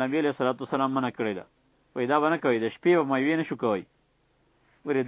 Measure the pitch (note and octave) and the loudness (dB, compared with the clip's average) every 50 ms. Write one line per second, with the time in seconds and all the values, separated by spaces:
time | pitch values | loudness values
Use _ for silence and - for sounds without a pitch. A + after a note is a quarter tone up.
0 | C3 C3 C#3 D#3 D3+ C#3+ C#3 - C3+ B2+ B2+ A#2 C3+ - D3+ C3+ C3+ C3 C3 C3+ | -2 0 0 0 0 0 -2 0 -2 -2 -2 -2 -4 -4 -2 -2 0 0 0 0
1 | C3 A#2+ - - A2+ G#2+ G2+ F#2 E2 - _ _ _ _ _ _ _ _ - C3 | -2 -2 -2 -2 -4 -4 -4 -6 -10 -14 _ _ _ _ _ _ _ _ -6 -4
2 | B2 B2 C#3+ D3+ D3 D#3 E3 D3+ - C#3 A#2+ A2+ A2 A2+ - - - F3 F3 E3 | 0 0 2 2 2 2 0 0 0 0 0 0 0 -2 -4 0 2 4 4 4
3 | D3+ C3+ C3+ C3 C3+ D3 E3 D#3+ D#3 - D3+ B2 C3+ A#2 G#2 F#2 E2+ - _ _ | 4 2 0 0 0 0 0 -2 -2 -4 -6 -2 0 0 0 -2 -4 -8 _ _
4 | _ _ _ _ _ _ _ _ _ _ _ _ _ _ _ _ - D3 C#3+ C3+ | _ _ _ _ _ _ _ _ _ _ _ _ _ _ _ _ -6 -2 0 0
5 | B2+ | 2